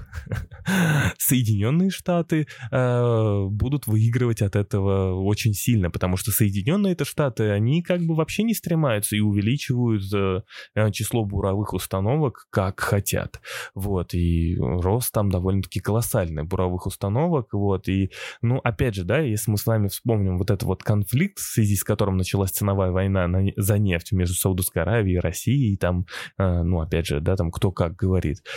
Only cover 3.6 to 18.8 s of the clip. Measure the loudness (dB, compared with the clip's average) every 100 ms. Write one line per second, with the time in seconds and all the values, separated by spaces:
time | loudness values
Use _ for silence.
3.6 | -2 -2 0 2 2 2 0 0 0 0
4.6 | 0 0 2 2 2 0 0 0 0 0
5.6 | 0 2 2 -2 -2 -2 0 0 2 0
6.6 | 0 0 2 0 -2 -2 -2 0 0 2
7.6 | 2 0 0 0 0 0 -2 0 0 0
8.6 | 0 0 2 0 0 0 2 2 2 0
9.6 | 0 0 2 0 0 0 0 0 -4 -16
10.6 | -8 0 0 0 -2 -2 0 0 0 0
11.6 | -2 -4 -2 -2 0 2 0 -2 -6 -2
12.6 | 0 -2 0 0 0 -2 -4 -10 -14 -12
13.6 | -12 -8 -2 -2 -2 0 2 2 2 0
14.6 | 0 0 2 0 0 0 0 0 0 0
15.6 | -2 -4 -2 0 0 0 -2 -4 -4 -2
16.6 | 0 -2 -6 -6 -2 0 0 0 -2 -2
17.6 | 0 0 0 0 0 -4 -16 -4 -2 0
18.6 | 0 0